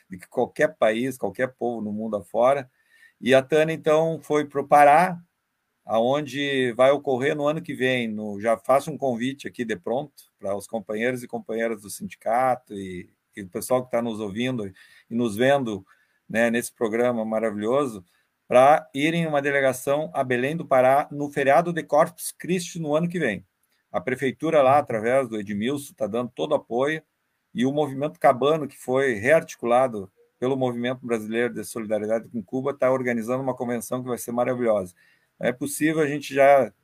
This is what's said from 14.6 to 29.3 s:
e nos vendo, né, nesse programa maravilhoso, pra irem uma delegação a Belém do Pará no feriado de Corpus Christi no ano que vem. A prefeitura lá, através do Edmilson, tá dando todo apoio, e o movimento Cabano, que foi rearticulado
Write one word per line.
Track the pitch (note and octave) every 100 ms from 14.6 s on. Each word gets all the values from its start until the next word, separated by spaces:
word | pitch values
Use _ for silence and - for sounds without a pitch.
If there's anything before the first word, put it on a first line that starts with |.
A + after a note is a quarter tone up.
| G2
e | F#2 _ _ _
nos | A#2 A#2+ G2+
vendo, | C3 C#3+ A#2+ G2 - _ _ _ _
né, | A2 A#2
nesse | A#2 A#2+
programa | - A2+ A2+ A#2+ A#2+
maravilhoso, | A2 A2 A2 G#2 G#2+ C3+ C#3 G#2 - _ _ _ _
pra | A#2+ C3+ D#3 -
irem | C3+ D3+ E3+ D#3+
uma | D3
delegação | C#3+ C#3 C3 B2+ - C#3+ D#3
a | D3
Belém | B2+ B2 C3 E3
do | -
Pará | C3 B2+ C#3 D3+
no | C#3+ D3
feriado | C#3+ C3+ D3+ F3
de | D#3+
Corpus | C#3+ D3 E3+ - -
Christi | - - F#3 F3 E3+
no | D3+ D3+
ano | E3+
que | F3
vem. | C3+ F#2 - _ _ _ _
A | G#2
prefeitura | C3 B2+ C3 - D#3 D#3
lá, | C3 D3
através | B2+ A2+ A2+ C3+ B2
do | G#2+
Edmilson, | G2+ G2+ A2+ C#3+ C#3
tá | - G#2+
dando | A2+ A#2+
todo | - D3+
apoio, | D3 - A#2 C#3 D#3 - _ _ _ _
e | A2+
o | C3
movimento | C#3+ D3 C3+ D3 -
Cabano, | D3 A#2+ C3+ D#3+ C3
que | -
foi | - C3 C#3
rearticulado | G#2+ A#2